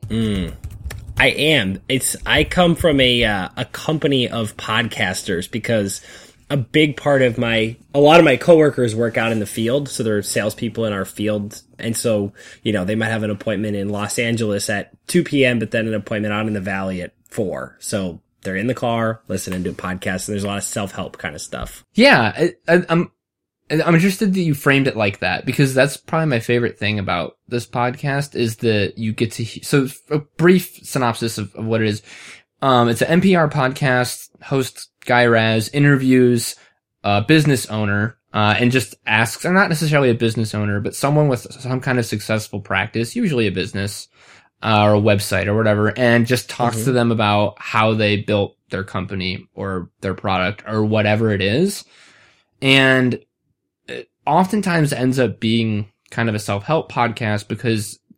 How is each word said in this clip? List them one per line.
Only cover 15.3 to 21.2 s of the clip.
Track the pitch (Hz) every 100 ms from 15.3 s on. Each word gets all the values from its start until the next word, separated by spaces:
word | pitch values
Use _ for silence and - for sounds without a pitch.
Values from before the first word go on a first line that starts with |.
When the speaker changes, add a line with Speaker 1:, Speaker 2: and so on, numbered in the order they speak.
| 147 127
Speaker 1:
M, | 120
but | 107
then | 117 110
an |
appointment | 107 101 107 107
out | 104 110
in |
the | 104
Valley | 95 98 95 92
at | 87 _ _
four. | - 95 71 65 -
So | - 117 92 80 _ _
they're | 98 95
in | 117
the |
car | 123 120 117 113 113 -
listening | 95 - 92
to | 90
podcasts, | 90 92 92 104 92 -
and |
there's | 104
a | 101
lot | 101
of | -
self-help | - 98 - 78
kind | -